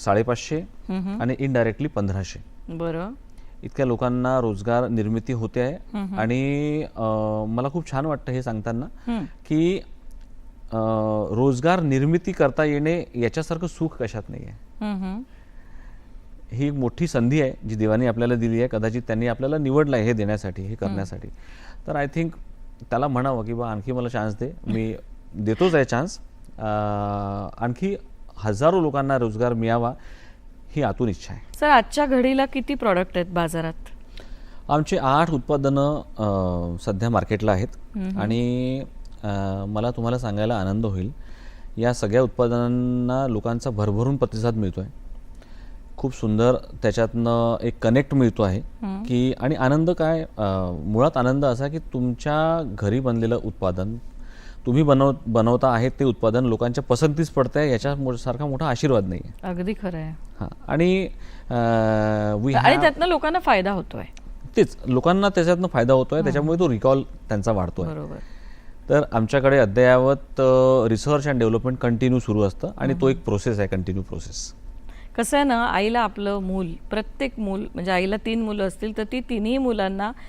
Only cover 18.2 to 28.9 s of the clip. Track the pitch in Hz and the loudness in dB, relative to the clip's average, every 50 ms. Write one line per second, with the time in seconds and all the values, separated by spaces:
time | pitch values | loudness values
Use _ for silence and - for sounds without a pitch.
18.2 | 120 120 123 117 113 113 113 113 120 127 120 110 107 113 110 123 113 - 113 110 | 2 2 2 2 2 0 2 2 0 0 0 0 -2 -2 -2 -4 -4 -2 -2 0
19.2 | 117 120 117 120 135 131 151 156 147 135 131 147 156 143 135 120 104 117 120 110 | 0 -2 -2 -2 -2 -2 0 0 0 2 4 4 4 4 2 2 2 2 2 2
20.2 | 104 101 107 104 - 98 90 92 95 98 113 - 98 98 98 98 98 - - 90 | 0 0 -2 -2 -4 -6 -8 -8 -8 -8 -6 -6 -4 -4 -2 -4 -4 -6 -8 -10
21.2 | - - - - - - - - - - - - - - 156 147 143 143 143 165 | -12 -12 -14 -16 -16 -18 -18 -18 -18 -16 -16 -12 -8 -6 -4 -2 -2 -2 -2 -2
22.2 | 170 165 - - - - - - - - - - - - 120 117 135 147 131 123 | -4 -4 -4 -10 -14 -16 -16 -16 -16 -18 -16 -18 -8 -4 -2 0 0 0 0 0
23.2 | 127 139 131 117 107 113 117 117 120 117 107 104 104 127 127 123 120 120 117 113 | 0 0 0 -2 -2 -4 -4 -4 -4 -4 -6 -6 -6 -4 -4 -4 -4 -4 -2 -2
24.2 | 107 110 104 - 117 135 170 - - 104 107 113 110 110 107 - - - - - | -2 -2 -4 -4 -6 -8 -8 -8 -6 -4 -2 -2 -2 -4 -6 -8 -10 -14 -18 -18
25.2 | - - - - 107 107 110 - 175 190 165 151 131 - - 117 147 - - - | -18 -14 -8 -4 -2 0 2 4 4 4 6 4 4 2 0 -2 -2 -2 -6 -10
26.2 | - - - - - - - - 110 107 104 107 104 104 104 101 104 101 101 101 | -14 -18 -18 -20 -20 -18 -12 -8 -4 -2 -2 0 0 -2 -2 -2 -2 -2 -2 -4
27.2 | 101 98 98 98 101 - - - 117 120 123 - 190 196 202 - - - - - | -4 -4 -6 -6 -8 -8 -6 -4 -4 -4 -2 -2 -4 -4 -4 -6 -8 -14 -16 -18
28.2 | - - - - 101 110 104 104 139 160 185 190 165 151 | -18 -16 -14 -4 -2 -2 0 4 4 4 4 4 2 2